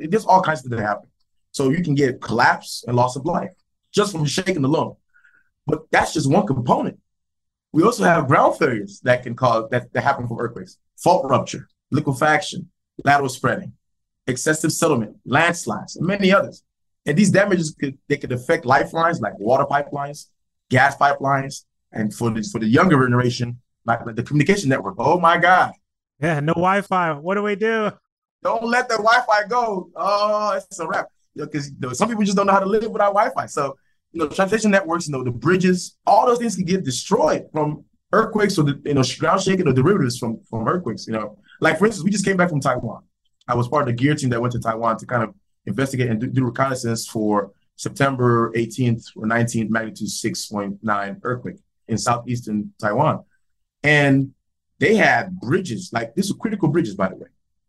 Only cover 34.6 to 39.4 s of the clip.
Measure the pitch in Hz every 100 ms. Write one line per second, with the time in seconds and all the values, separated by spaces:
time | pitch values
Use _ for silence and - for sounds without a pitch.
34.6 | 208 196 160 175 147 135 123 120 156 185
35.6 | 185 180 - _ - 208 247 240 233 180
36.6 | 165 185 135 123 - 220 302 - - 160
37.6 | 151 156 - _ _ 202 220 214 202 160
38.6 | 143 135 - 143 123 - 160 190